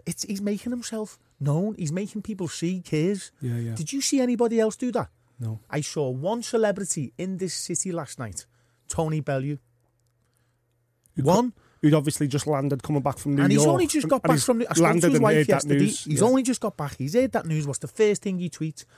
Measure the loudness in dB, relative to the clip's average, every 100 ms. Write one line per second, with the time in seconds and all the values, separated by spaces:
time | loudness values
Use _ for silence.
0 | -10 -8 -6 -4 -4 -4 -6 -8 -8 -8
1 | -10 -14 _ -6 -2 0 -2 -4 -4 -4
2 | -6 -8 -8 -6 -6 -4 -4 -4 -2 0
3 | 0 -2 -6 -8 -6 -4 -4 -6 -6 -4
4 | 0 2 2 2 2 2 2 0 -4 -2
5 | -4 _ _ -10 -8 -8 -6 -6 -4 -4
6 | -4 -2 -4 -4 -2 0 2 0 -4 -4
7 | -6 -6 -6 -4 -6 -6 -6 -4 -4 -6
8 | -8 -10 -10 -12 -16 _ _ _ -8 -4
9 | -2 -2 -2 -4 -4 -8 _ _ _ _
10 | _ _ _ _ _ _ _ _ _ _
11 | _ -2 2 4 2 -4 _ _ 4 4
12 | 2 -2 -2 -2 -2 -2 0 -2 -2 0
13 | 0 -2 -2 2 4 6 4 4 2 0
14 | 0 0 2 2 2 0 2 4 4 6
15 | 4 6 6 4 4 2 4 2 2 0
16 | -2 4 4 4 2 -2 -4 -4 -8 -6
17 | -2 0 2 0 -2 -2 -2 -6 -6 2
18 | 2 2 -2 -4 -6 -6 -8 -8 -18